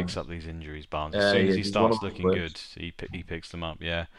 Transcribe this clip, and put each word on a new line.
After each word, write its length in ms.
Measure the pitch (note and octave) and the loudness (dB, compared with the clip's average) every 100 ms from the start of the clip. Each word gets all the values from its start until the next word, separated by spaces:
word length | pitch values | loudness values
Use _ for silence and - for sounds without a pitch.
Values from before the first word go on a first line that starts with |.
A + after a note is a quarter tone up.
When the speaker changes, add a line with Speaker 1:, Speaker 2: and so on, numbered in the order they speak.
Speaker 1:
picks 140 | F2+ F2+ | 0 -4
up 100 | D#2+ | -6
these 180 | E2+ D#2+ | -8 -8
injuries, 380 | E2 D2+ D#2 D2 | -10 -10 -12 -6
Barnes. 300 | D#2 D2+ G2+ | -6 -2 2
As 80 | G2+ | 4
Speaker 2:
Uh, 60 | |
Speaker 1:
soon 100 | G2 | 6
Speaker 2:
yeah, 60 | F#2+ | 6
Speaker 1:
as 60 | F#2+ | 4
he 60 | |
Speaker 2:
he's 60 | G2+ | 2
one 40 | |
Speaker 1:
starts 240 | G#2 A2+ A2 | 4 4 4
Speaker 2:
of 60 | |
the 60 | G2 | -2
Speaker 1:
looking 180 | - F#2 | 0 2
Speaker 2:
worst. 500 | F#2+ E2 - - - | 2 0 -8 -14 -10
Speaker 1:
good, 60 | |
he 80 | E2+ | -10
pi-, 160 | - - | -8 -10
he 120 | F#2 | -8
picks 260 | - E2 - | -8 -10 -8
them 140 | F2 | -8
up, 140 | E2 D#2 | -8 -6
yeah. 240 | E2 E2+ E2 | -4 -2 -4